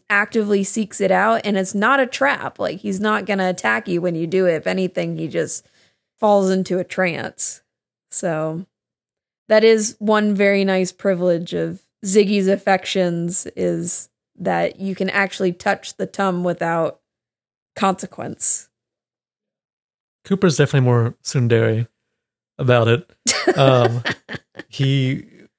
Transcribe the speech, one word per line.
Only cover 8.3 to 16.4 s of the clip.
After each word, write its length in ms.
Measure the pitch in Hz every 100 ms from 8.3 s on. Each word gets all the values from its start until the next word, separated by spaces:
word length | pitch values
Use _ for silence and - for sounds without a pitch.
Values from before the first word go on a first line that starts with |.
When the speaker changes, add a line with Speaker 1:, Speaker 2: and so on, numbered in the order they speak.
| 156 156 160 190 _ _ _ _ _ _ _ -
Speaker 1:
that 160 | 220
is 320 | 226 220 214 -
one 340 | 214 214 208 196
very 300 | 202 196 196
nice 260 | 190 180
privilege 600 | - 196 175 180 170 175
of 280 | 175 165 180 _ _ 202
Ziggy's 420 | 202 196 208 190
affections, 1000 | 196 196 190 - 196 180 170 170 185 - -
is 540 | 180 170 170 - - _ _ -
that 420 | 185 170 175 -
you 120 | 196 185
can 140 | 190
actually 440 | - 190 - 190
touch 420 | 175 202 196 - -
the 100 | 185
tum 380 | - 196 180